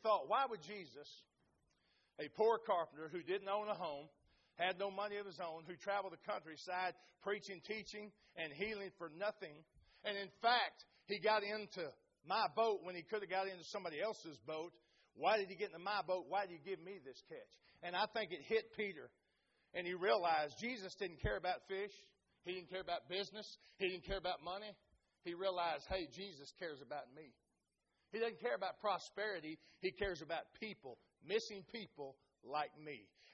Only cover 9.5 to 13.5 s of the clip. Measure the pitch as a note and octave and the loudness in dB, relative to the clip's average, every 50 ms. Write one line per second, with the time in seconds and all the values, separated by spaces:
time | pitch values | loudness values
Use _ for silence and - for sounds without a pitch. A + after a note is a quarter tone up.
9.5 | D3 D#3 E3 _ _ - - - - - - G#3+ G3+ G3+ G3 F#3 - - A3+ A#3 | -12 -14 -20 _ _ -20 -20 -20 -16 -8 -4 -4 -2 -2 -4 -6 -2 2 6 6
10.5 | B3 A#3+ G3 D#3+ - - - - _ _ _ - G#3 F#3+ E3+ G#3+ A3 G#3+ G3+ G3+ | 8 8 6 4 0 -6 -18 -20 _ _ _ -4 -2 2 4 6 6 6 4 2
11.5 | G#3+ G#3+ G#3 - - F#3+ E3 C3+ - - _ _ _ _ - D#3 F#3+ A3+ G#3 E3+ | -2 -2 -4 -4 -4 -4 -4 -4 -6 -10 _ _ _ _ -4 0 2 2 2 4
12.5 | C#3+ G#3+ A3+ A3 G#3 F3+ D#3+ F#3 F3+ F3 D#3 - G#3+ G#3 G3+ E3 F#3 F#3+ F#3+ G3 | 4 4 6 6 4 2 0 -4 -6 -6 -4 -2 -2 -2 0 2 2 2 2 2